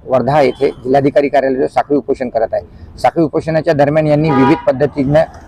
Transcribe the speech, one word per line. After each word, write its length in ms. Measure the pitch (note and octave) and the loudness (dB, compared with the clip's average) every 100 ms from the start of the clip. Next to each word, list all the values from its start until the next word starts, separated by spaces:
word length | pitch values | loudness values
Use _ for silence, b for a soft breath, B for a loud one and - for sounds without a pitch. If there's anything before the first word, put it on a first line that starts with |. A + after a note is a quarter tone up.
वर्धा 360 | - B2+ B2 D3+ | -2 -2 0 2
येथे 300 | C3 - C#3+ | 2 0 -2
जिल्हाधिकारी 580 | - A#2+ C#3 C#3 C#3+ C#3+ | -2 -2 0 2 2 2
कार्यालयावर 380 | C#3+ C3+ C3 D3 | 0 0 -2 -2
साखळी 300 | - A#2+ C#3+ | -2 -2 -2
उपोषण 320 | C3 C3+ B2 | -2 -4 -4
करत 200 | A2+ A2 | -4 -4
आहे. 460 | - - - - - | -4 -8 -18 -20 -4
साखळी 260 | B2 E3 | -2 0
उपोषणाच्या 500 | D#3 D#3+ D3 D#3+ D#3+ | -2 -2 -4 -2 0
दरम्यान 320 | D3+ C#3+ D#3 D#3 | 0 2 2 2
यांनी 240 | D3 D#3 | 2 2
विविध 280 | C3 C3 E3 - | 2 2 0 0
पद्धतीनं 560 | C3 D3 C#3+ C3+ D3 D#3+ - | 0 0 -2 0 2 0 -6